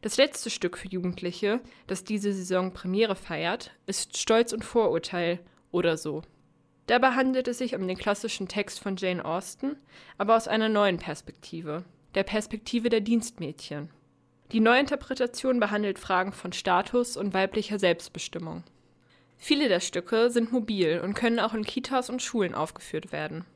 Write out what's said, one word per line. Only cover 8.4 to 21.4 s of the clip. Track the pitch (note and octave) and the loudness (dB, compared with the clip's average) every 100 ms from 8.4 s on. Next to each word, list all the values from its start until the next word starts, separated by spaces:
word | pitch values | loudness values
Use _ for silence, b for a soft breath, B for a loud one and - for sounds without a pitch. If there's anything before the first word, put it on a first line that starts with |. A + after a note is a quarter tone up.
| F#3+ | -4
Text | G#3 G3+ - | -4 -4 -6
von | G3+ F#3+ | -6 -2
Jane | F#3+ F3+ | -2 -2
Austen, | - E3+ G3 - C4+ D4 B B B - | -2 -4 -4 -6 -6 -6 B B B -2
aber | G#3 A3+ | 4 4
aus | A3+ | 4
einer | A3 A3 | 0 2
neuen | G#3+ G3+ E3+ | 4 4 2
Perspektive, | - D3+ - - - E3 D#3+ D#3 F3+ _ _ | -4 -10 -12 -20 -14 -10 -8 -8 -10 _ _
der | - | -2
Perspektive | F#3+ G#3+ G#3+ A3 - A#3+ A3+ | 0 -2 -2 -8 -4 -2 2
der | A3+ | 2
Dienstmädchen. | G#3 A#3 A3 - D#3 D#3+ - D3 D3+ _ _ _ _ _ _ | 4 2 0 -8 -10 -10 -10 -10 -10 _ _ _ _ _ _
Die | A3 | 4
Neuinterpretation | A3 B3 C#4 C#4+ - C4 B3 - C4 B3 | 8 8 6 0 -4 -2 -2 0 0 2
behandelt | G#3 G#3 G#3 F#3+ | 2 2 0 -4
Fragen | - F#3 G3 | 0 0 0
von | - F3+ | -4 -8
Status | - - F3+ G3+ B3 A#3+ - | -4 2 2 4 0 0 -2
und | G3+ | -2
weiblicher | F#3+ F#3+ - G#3 G#3 | 0 0 0 -2 2
Selbstbestimmung. | F#3+ E3+ - - - - D#3+ E3 E3+ _ _ _ b b b _ | 2 2 -2 -10 -10 -8 -8 -10 -14 _ _ _ b b b _
Viele | - C#4+ C#4 | 0 2 4
der | F3+ | 2
Stücke | - F3 F3 A3+ A#3+ | 2 -6 0 2 4
sind | A#3+ A3+ | 4 2
mobil | B3 G#3+ G#3 E3 E3+ | 0 0 2 2 2
und | F3+ | 0
können | G#3 A#3 | 0 0
auch | A#3 | 2